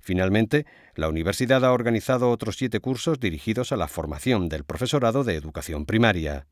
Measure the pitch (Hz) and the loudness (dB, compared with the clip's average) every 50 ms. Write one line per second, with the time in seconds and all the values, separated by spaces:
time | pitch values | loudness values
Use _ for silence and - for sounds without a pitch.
0 | _ - 95 90 92 95 98 107 113 107 143 147 151 - - - - - _ - | _ -2 0 2 2 4 4 2 2 4 2 0 0 -2 -14 -20 -20 -18 _ -4
1 | 78 80 78 80 80 85 101 - 127 120 131 131 127 127 127 123 120 117 117 110 | -2 -2 0 0 0 0 0 0 2 2 4 4 6 4 4 4 2 2 0 0
2 | - - 127 123 123 123 120 110 - 110 101 - 131 127 - 107 - 131 131 123 | 2 0 0 2 4 2 2 0 -2 -6 -4 -4 -4 -2 -2 -2 -2 -2 -4 -2
3 | - - 160 139 127 98 82 76 - - 110 113 123 - 147 113 85 73 - - | 0 -2 -2 0 0 -2 -4 -2 -4 -2 -2 -2 -2 -2 -2 -2 -2 -4 -4 -6
4 | 80 76 76 73 - 127 127 104 90 82 78 76 71 _ 80 78 123 120 - 147 | -6 -6 -6 -4 0 0 2 2 2 0 -4 -6 -8 _ -6 -4 -4 0 0 2
5 | 127 117 110 135 139 117 90 78 71 78 73 - 76 - 82 73 76 73 107 110 | 2 2 2 2 0 0 -2 -4 -4 -8 -10 -10 -8 -6 -6 -6 -4 0 2 4
6 | 117 113 101 90 80 76 73 69 65 _ | 4 4 4 2 0 -2 -4 -6 -10 _